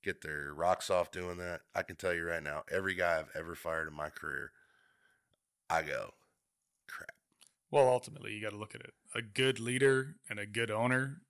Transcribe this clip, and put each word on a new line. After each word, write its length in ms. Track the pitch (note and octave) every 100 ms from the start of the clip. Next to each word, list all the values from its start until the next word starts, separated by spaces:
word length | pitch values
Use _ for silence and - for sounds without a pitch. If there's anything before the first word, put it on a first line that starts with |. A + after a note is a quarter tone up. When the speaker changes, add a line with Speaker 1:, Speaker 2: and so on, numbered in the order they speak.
Speaker 1:
get 160 | G2 F2+
their 320 | D#2+ D2+ C#2+
rocks 380 | D2 F2 F#2 -
off 200 | F#2 E2+
doing 280 | F#2 F2+ F2
that. 240 | F2+ E2+ _
I 80 | -
can 140 | F2+ F2+
tell 160 | F#2
you 120 | E2+ E2+
right 160 | E2+
now, 220 | D2 D2 -
every 220 | F2+ F#2+
guy 240 | F2+ F2 E2
I've 120 | D#2
ever 200 | - E2
fired 340 | E2+ E2+ D#2+ D#2+
in 60 |
my 160 | D2+ D2+
career, 420 | - D2+ C#2 C#2 _ _ _ _ _ _ _ _ _ _ _ _
I 120 | E2
go, 320 | D#2 C2 G1+ - _ _ _ _ _ _ -
"Crap." 260 | - - - _ _ _ _ _
Speaker 2:
Well, 180 | C#3+ C3
ultimately, 440 | B2 - - G#2
you 80 | G#2+
gotta 140 | G#2+ G#2
look 160 | G#2+
at 80 | -
it. 100 | - _ _
A 80 | A#2
good 360 | A2+ G2+ C3 A2+
leader 580 | A#2 B2+ C#3 C3 C3+ - -
and 100 | G#2
a 80 | G#2
good 240 | G#2 A#2
owner 520 | G#2+ A#2+ B2+ C3+ C#3+ _